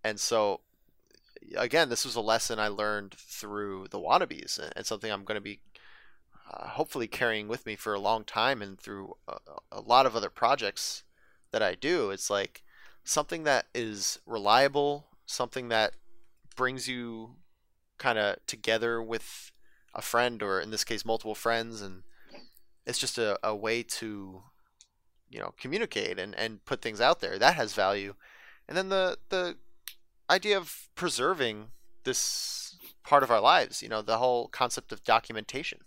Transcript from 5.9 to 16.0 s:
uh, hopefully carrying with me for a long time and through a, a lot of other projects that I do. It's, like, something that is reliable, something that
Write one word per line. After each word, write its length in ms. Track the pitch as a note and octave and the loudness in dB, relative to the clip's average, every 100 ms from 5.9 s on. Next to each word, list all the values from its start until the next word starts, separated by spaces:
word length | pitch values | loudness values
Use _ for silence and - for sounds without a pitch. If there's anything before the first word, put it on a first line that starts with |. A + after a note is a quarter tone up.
| - - - _ - - | -20 -20 -20 _ -20 -16
uh, 200 | - - | -14 -10
hopefully 380 | - D#3+ C#3 A2+ | -4 -4 -2 -4
carrying 420 | - A#2+ G#2+ G#2 | 0 0 0 -4
with 160 | A#2 - | -6 -6
me 100 | G#2 | -8
for 180 | A2 | -4
a 60 | G2+ | 0
long 240 | G#2 A2+ | 2 0
time 380 | G#2 A2+ A#2+ B2+ | 0 0 2 0
and 180 | G2+ F#2+ | -6 -12
through 380 | - G2+ F#2+ - - | -12 -12 -12 -14 -14
a, 80 | - - D2 _ | -14 -14 -18 _
a 80 | G2 | -14
lot 240 | - B2 C3 | 6 6 8
of 100 | A2 | 2
other 140 | G2+ | -4
projects 760 | - A#2 C#3 G#2 - - - - _ _ _ _ | 0 2 2 0 -4 -6 -8 -14 _ _ _ _
that 100 | A2+ | 2
I 140 | G#2 F#2 | 2 2
do. 340 | C#3+ F3 G#2+ | 0 0 0
It's, 180 | G2 - | -2 -2
like, 340 | G2+ G2 - - - - - | -2 -2 -8 -20 -20 -20 -16
something 400 | - - D3+ E3 | -2 0 0 -2
that 220 | D#3 C3 - A#2 | 2 2 2 -6
is 440 | A2+ G#2 - - - | -6 -4 -4 -4 -8
reliable, 800 | A2 G2+ A#2 C#3 C#3+ C#3+ C#3+ - - - | 0 6 8 8 4 2 0 -8 -20 -10
something 420 | - B2 C3 A#2+ | -4 -4 -4 0
that 280 | A2+ G#2+ - | 2 2 0